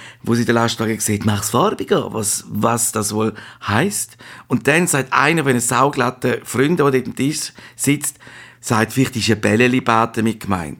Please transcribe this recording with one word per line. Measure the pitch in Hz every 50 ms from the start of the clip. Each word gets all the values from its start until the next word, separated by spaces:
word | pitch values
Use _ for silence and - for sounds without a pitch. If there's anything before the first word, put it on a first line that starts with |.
| - - - - -
wo | - 117
sie | 117 117
den | 117 117
Lastwagen | 117 117 117 - - 113 110 113 98
sieht, | - - 104 101 104
„Mach's | 110 104 104 - -
farbiger“, | - 123 175 220 - - - - 202 156 107 - -
was, | 110 104 - - - - -
was | - 104 113 117 117 117 - - -
das | 110 104 107 104
wohl | 107 110 107 104 - - - - - -
heisst. | - 101 113 165 208 - - - - - - - - - - -
Und | - 135 120 -
dann | 135 147 170 180
sagt | - - 135 131 - -
einer | 127 135 151 165 165 139
von | 139 127
den | 120
sauglatten | 113 - 127 120 135 143 139 131 120 127 - - - 123 120 - -
Freunden, | - - 113 135 151 180 170
der | 143 143
dort | 131 131 -
am | - -
Tisch | - 131 143 147 - - - - - - - -
sitzt, | - - 139 143 147 143 - - - - - - - - - - _ -
sagt, | - 117 107 110 110 -
„Vielleicht | 131 131 - -
ist | 113 98 107
ein | 107 104
Bälleli-Bad | 107 104 104 110 123 123 127 127 127 123 117 113 113 113 -
damit | 117 110 113 104 -
gemeint.“ | - 98 98 90 80 71 - -